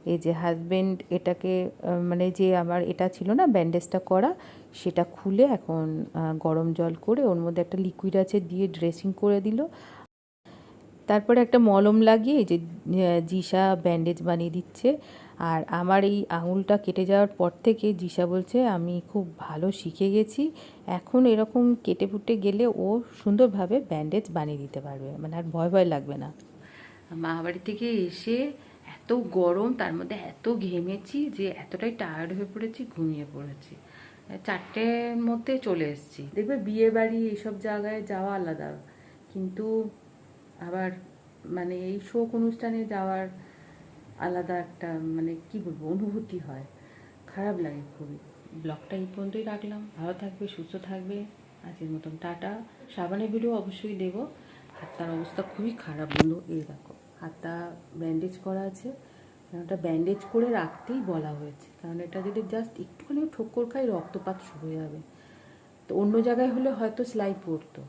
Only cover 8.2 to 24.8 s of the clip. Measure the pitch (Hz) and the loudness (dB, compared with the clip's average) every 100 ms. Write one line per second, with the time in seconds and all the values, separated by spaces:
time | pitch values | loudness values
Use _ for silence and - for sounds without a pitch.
8.2 | 190 208 170 180 190 165 170 165 196 190 | 4 0 0 -2 -2 2 -2 0 -4 0
9.2 | 208 202 202 226 320 - - - - _ | 2 4 2 0 -2 -6 -20 -20 -20 _
10.2 | _ _ - - - - - - - 208 | _ _ -20 -20 -20 -20 -20 -16 2 2
11.2 | 208 240 233 247 226 196 208 220 220 220 | 6 6 8 8 8 10 8 8 8 8
12.2 | 226 294 185 170 165 - - 185 180 175 | 6 4 4 2 0 -10 0 4 4 4
13.2 | 165 185 170 190 190 180 175 170 170 165 | 2 -2 2 4 6 4 4 2 2 0
14.2 | 165 170 170 175 - - 247 294 - - | 0 0 0 -4 -8 0 2 2 -4 -20
15.2 | - - 170 160 - 170 180 196 196 202 | -20 -4 0 0 0 -2 4 6 6 2
16.2 | - 170 170 190 190 208 202 185 185 196 | 0 -2 0 0 4 2 4 0 4 6
17.2 | 202 - 175 - 233 220 208 180 175 - | 6 4 0 4 2 4 2 0 -2 0
18.2 | 175 185 185 247 247 185 170 175 - 208 | 2 0 2 2 4 2 0 -4 -2 -4
19.2 | 180 160 - 156 185 196 - - 196 208 | -4 -8 -10 -2 0 0 -8 0 4 4
20.2 | 220 - 311 311 - - - 180 - 254 | 2 0 -2 -2 -20 -14 -6 -6 2 6
21.2 | 254 220 220 247 240 233 - 180 196 208 | 8 6 4 4 4 4 0 0 0 -2
22.2 | 208 226 196 196 240 - 185 226 233 - | 0 2 2 2 2 2 0 0 -2 -4
23.2 | 208 208 254 196 180 247 247 156 151 196 | 2 6 6 6 0 0 0 -4 0 -2
24.2 | 214 165 151 147 139 135 | 0 -4 -4 -6 -8 -10